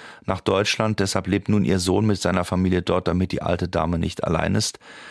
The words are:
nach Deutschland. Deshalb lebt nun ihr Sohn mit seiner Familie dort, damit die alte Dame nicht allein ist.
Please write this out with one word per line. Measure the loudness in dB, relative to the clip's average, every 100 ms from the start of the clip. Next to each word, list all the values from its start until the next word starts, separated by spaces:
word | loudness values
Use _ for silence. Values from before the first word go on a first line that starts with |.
| -20 -10
nach | -6 -2
Deutschland. | 0 2 2 0 0 0
Deshalb | 0 0 0
lebt | 0 2
nun | 2
ihr | 2 2
Sohn | 2 2 2
mit | 0
seiner | 0 0
Familie | 0 0 2 2
dort, | 2 0 0
damit | 0 0
die | -2
alte | -2 -2 -2
Dame | -2 0 0
nicht | -2 -4
allein | -2 0 0
ist. | 0 -2 -6 -16 -20 -20